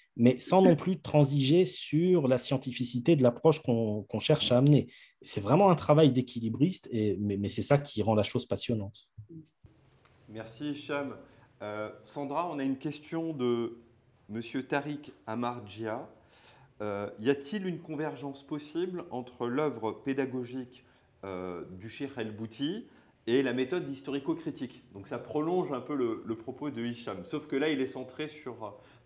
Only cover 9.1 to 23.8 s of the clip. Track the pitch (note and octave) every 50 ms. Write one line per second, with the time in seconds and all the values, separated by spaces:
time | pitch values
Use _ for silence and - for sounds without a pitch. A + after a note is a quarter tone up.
9.1 | _ - G#2+ _ E3+ D#3+ D#3 _ _ _ _ - _ _ _ _ _ _ _ _
10.1 | _ _ _ - G#2+ A2+ A2 - - - D3 D3 C#3+ C#3+ - - D3 C#3+ C#3+ C3
11.1 | A2 F#2+ - - - _ _ _ _ _ - G#2 G#2 G#2+ G#2+ G#2+ - - - -
12.1 | - D3 C#3+ C3+ C#3+ D3+ F3 F3 D#3 C#3+ C3+ C3+ C3+ C3 - D3+ D3 - - -
13.1 | - E3 E3 E3 D#3+ C#3 B2+ A#2+ A#2+ A#2 A#2 A2+ A#2 - - _ _ _ _ _
14.1 | _ _ _ - G#2 A2+ A2+ - - C3+ B2+ - D3 C#3+ C#3 D3+ D#3 D3 - -
15.1 | - _ _ - A2 A#2 A#2+ A#2+ B2 B2 G#2+ G2+ F#2 G#2+ A2+ A2 A2 B2 D#3 -
16.1 | - _ _ _ _ _ _ - - _ - _ _ _ G#2+ G#2 G2+ G2+ G#2 G2+
17.1 | - - G#2+ B2+ C#3+ C#3 - - - G#3+ F#3+ F#3 E3+ D3+ - - D#3 C#3+ D#3 D3+
18.1 | C#3 C3 C#3 C#3 C3+ - - - D#3 D3 D3 - - E3 F3+ F#3 F#3 F3+ - -
19.1 | - B2+ B2 B2 - - A#2+ A#2+ A#2+ C#3 D#3 D3+ B2 A2+ G#2+ A2 G#2 - - C3+
20.1 | C3+ C3+ C3+ B2+ A#2+ B2+ B2 A#2+ B2+ C3 B2+ B2 - - _ _ _ _ _ _
21.1 | _ _ - G2 F#2+ F2+ F#2 F#2 F2+ E2+ - - F2+ F#2 F#2+ A2+ - - C#3+ C3+
22.1 | - A#2+ A2 A2 G#2+ G#2 A2+ G#2+ - - C#3 D3+ F#3 A3 - - - - _ _
23.1 | _ _ _ - A#2 C#3 C3+ B2+ A#2+ B2+ C3 C3+ F3+ F3+